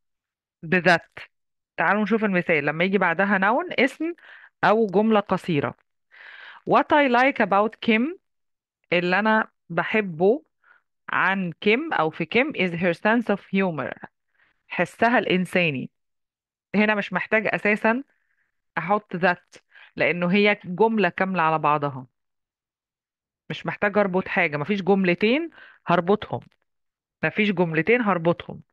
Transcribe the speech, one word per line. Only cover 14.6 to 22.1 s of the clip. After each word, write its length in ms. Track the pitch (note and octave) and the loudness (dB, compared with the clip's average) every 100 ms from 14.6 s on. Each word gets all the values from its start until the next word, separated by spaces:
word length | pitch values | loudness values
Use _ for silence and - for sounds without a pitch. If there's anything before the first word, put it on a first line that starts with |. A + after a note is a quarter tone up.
| - | -10
حسها 520 | - E3+ - A#3 A#3+ | -4 -4 0 2 2
الإنساني. 680 | - F3+ F3+ F#3 E3+ C3 - _ _ _ _ _ _ _ _ G3 | 2 0 0 -2 -2 -2 -8 _ _ _ _ _ _ _ _ 0
هنا 200 | G#3+ G#3 | 0 0
مش 180 | G3 | -2
محتاج 340 | F3+ - A3 G#3 | -6 -2 -2 0
أساسًا 560 | F3 G#3 G#3 A3 A#3+ - _ _ _ _ _ _ - | -2 -2 0 0 -2 -4 _ _ _ _ _ _ -8
أحط 380 | E3 G#3 - F3+ | -2 -2 -2 -2
that، 440 | F3+ F3+ _ - _ - - - | 0 0 _ -20 _ -20 -14 -2
لأنه 320 | C#3 F3 F3 | -2 0 0
هي 320 | G3+ G#3 G3+ E3+ | 2 2 0 -4
جملة 440 | F3+ A3 A3 F3+ | 0 0 2 0
كاملة 320 | - F#3+ F3+ | 0 -4 0
على 180 | D#3+ D#3+ | 0 0
بعضها، 480 | D3+ D3 C#3+ C3 B2+ | 0 0 -2 -8 -14